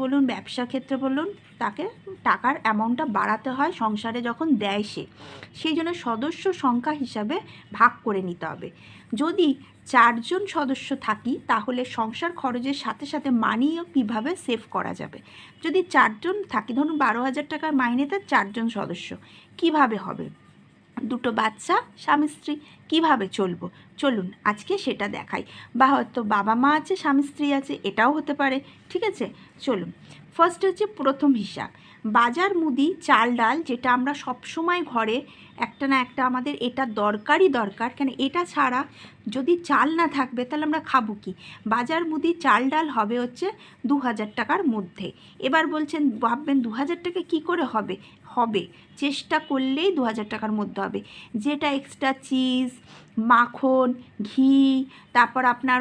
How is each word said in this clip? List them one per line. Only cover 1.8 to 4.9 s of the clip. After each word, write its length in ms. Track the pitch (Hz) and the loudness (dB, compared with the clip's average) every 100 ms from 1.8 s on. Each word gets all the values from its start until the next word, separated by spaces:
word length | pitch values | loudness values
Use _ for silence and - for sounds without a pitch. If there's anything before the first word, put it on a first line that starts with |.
| 381 - - 381 240 | -8 -10 -16 -4 0
টাকার 280 | 190 247 302 | 2 0 0
অ্যামাউন্টটা 400 | 226 208 226 247 311 202 | 0 0 0 -2 -2 0
বাড়াতে 320 | 196 214 269 254 | 0 -2 -2 -2
হয় 160 | 302 381 | -2 0
সংসারে 380 | 220 214 233 233 240 | -2 -2 -4 -4 -4
যখন 180 | 233 320 226 | -2 2 2
দেয় 220 | 202 202 208 | 2 -2 -4